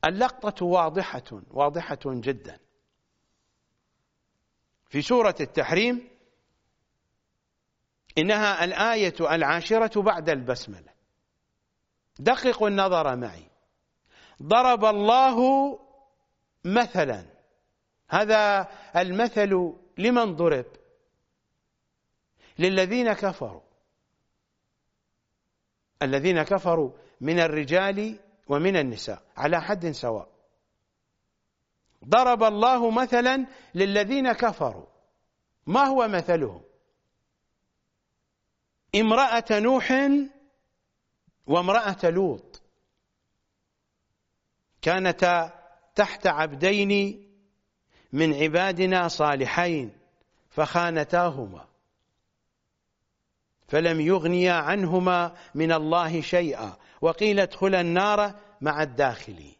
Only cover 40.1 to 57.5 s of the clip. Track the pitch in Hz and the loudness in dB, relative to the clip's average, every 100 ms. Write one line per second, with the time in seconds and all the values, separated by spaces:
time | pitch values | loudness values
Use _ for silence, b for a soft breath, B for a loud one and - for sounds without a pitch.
40.1 | 285 277 - _ _ _ _ _ _ _ | 2 0 -10 _ _ _ _ _ _ _
41.1 | _ _ _ - 165 180 214 214 185 175 | _ _ _ -2 0 2 0 0 -2 0
42.1 | 170 190 110 - - _ _ _ _ _ | 0 -2 -4 -14 -20 _ _ _ _ _
43.1 | _ _ _ _ _ _ _ _ _ _ | _ _ _ _ _ _ _ _ _ _
44.1 | _ _ _ _ _ _ _ - 185 185 | _ _ _ _ _ _ _ -2 0 0
45.1 | 175 180 175 165 - - _ _ - 202 | 2 2 2 -2 -8 -20 _ _ -2 -2
46.1 | - 190 151 156 139 180 202 202 202 202 | 0 -2 0 -4 0 0 0 0 0 0
47.1 | 208 - _ _ _ _ _ _ b b | -6 -20 _ _ _ _ _ _ b b
48.1 | 135 160 143 156 160 190 175 185 185 170 | 0 0 2 0 0 -2 0 0 0 -2
49.1 | - 151 139 127 - 175 160 117 - _ | 0 0 0 -2 -2 0 -2 -6 -14 _
50.1 | _ _ _ _ - 151 175 175 165 147 | _ _ _ _ -4 -2 0 0 -2 0
51.1 | 175 175 139 107 87 - _ _ _ _ | 0 0 -4 -12 -14 -20 _ _ _ _
52.1 | _ _ _ _ _ _ _ _ _ _ | _ _ _ _ _ _ _ _ _ _
53.1 | _ _ _ _ _ _ 147 170 160 156 | _ _ _ _ _ _ 0 0 0 0
54.1 | 190 160 175 180 175 147 202 180 180 185 | 0 0 2 2 0 0 -2 0 0 0
55.1 | 180 175 170 B 143 160 165 156 170 165 | 0 -2 -8 B -4 0 0 0 0 0
56.1 | 165 143 180 170 135 107 - b b 160 | -4 0 0 0 -6 -10 -14 b b -2
57.1 | 160 208 202 190 | 0 0 2 -2